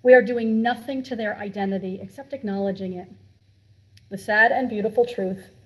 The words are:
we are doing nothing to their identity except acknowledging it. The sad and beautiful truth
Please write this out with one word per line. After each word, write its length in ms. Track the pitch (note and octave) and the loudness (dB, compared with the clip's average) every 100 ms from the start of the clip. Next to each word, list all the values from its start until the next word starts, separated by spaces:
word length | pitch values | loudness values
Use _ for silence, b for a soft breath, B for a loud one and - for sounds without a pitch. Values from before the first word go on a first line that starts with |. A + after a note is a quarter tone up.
we 100 | B3 | 10
are 80 | B3+ | 8
doing 400 | G#3+ A#3+ A3+ A3 | 6 -2 0 0
nothing 400 | A#3 A#3+ - C4+ | 0 -2 -6 -8
to 140 | C4 A3+ | -8 -6
their 200 | G#3+ - | -6 -6
identity 600 | G#3 G3+ G3 G3 F#3+ F#3+ | -10 -4 -4 -4 -6 -10
except 320 | G3 - C4+ | -12 -16 -14
acknowledging 600 | C#4 G#3+ G3 G3 F#3+ F#3+ | -8 -6 -2 -2 -4 -8
it. 160 | F3+ F3 - - _ _ _ _ _ _ - _ | -10 -14 -20 -20 _ _ _ _ _ _ -20 _
The 100 | G3 | -12
sad 340 | G#3 G#3+ A#3 | 0 4 4
and 160 | A#3+ B3+ | 4 -2
beautiful 360 | G#3 G#3+ A#3+ | -2 0 2
truth 460 | A#3+ - F#3+ F#3+ - - | 0 0 -4 -6 -12 -20